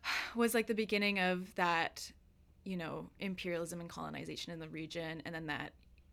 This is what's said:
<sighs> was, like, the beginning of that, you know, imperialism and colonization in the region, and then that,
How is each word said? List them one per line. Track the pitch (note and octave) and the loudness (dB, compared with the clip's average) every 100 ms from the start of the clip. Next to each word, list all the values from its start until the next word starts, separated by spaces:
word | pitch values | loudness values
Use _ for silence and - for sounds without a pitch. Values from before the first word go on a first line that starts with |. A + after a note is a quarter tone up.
<sighs> | - - - A#3 | -4 -2 -2 4
was, | A#3 A#3 | 6 6
like, | A3 | 4
the | |
beginning | A3 A3 G#3 G3+ G3 | 2 4 4 4 4
of | F#3 F3+ F#3+ - | 4 4 -2 2
that, | F3 E3 - - - - - - - - | 4 4 2 -2 -10 -12 -20 -20 -20 -14
you | F#3+ F#3 | -6 -4
know, | D#3 C#3+ F3 - | -4 -6 -10 -6
imperialism | G3 F3+ F3+ E3+ E3+ F3 | -6 -4 -2 -2 -2 -6
and | E3+ | -8
colonization | E3 D#3 D3 D#3+ D3+ - | -8 -6 -6 -6 -6 -6
in | E3 | -8
the | D#3 | -8
region, | D#3 D#3 E3+ D#3+ D#3+ - | -8 -6 -6 -6 -6 -6
and | E3 | -6
then | D#3+ | -4
that, | C#3+ - - - - - | -4 -6 -12 -20 -20 -20